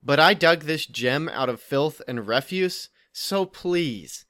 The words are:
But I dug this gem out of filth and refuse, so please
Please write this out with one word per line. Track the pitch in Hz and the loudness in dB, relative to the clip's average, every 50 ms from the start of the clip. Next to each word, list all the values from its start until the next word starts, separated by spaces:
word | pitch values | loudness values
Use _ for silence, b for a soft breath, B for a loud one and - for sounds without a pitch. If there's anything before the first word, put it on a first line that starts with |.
But | _ - 143 143 | _ 0 4 6
I | 156 175 208 | 6 6 6
dug | 165 170 165 170 170 | 6 4 4 4 4
this | 151 147 160 156 - - | 2 -4 -4 -4 -4 -8
gem | - 113 117 123 127 143 160 160 | -8 -2 0 0 0 0 -2 -4
out | - - 135 127 | -4 -4 -2 -2
of | 120 110 | -4 -6
filth | - - - 139 143 156 147 - - - | -8 -4 -2 0 0 0 -2 -6 -12 -8
and | 127 120 110 98 | -8 -8 -4 0
refuse, | 113 127 143 - 185 185 185 185 180 - - - _ _ _ _ _ | 0 0 0 -2 -4 -2 -2 -2 -4 -8 -14 -16 _ _ _ _ _
so | - - - 196 196 190 | -12 -8 -4 -2 -2 -2
please | 185 _ - - 180 175 175 170 147 120 101 78 65 - - - _ | -4 _ -10 -4 -2 -2 0 0 -2 -4 -8 -12 -16 -18 -18 -20 _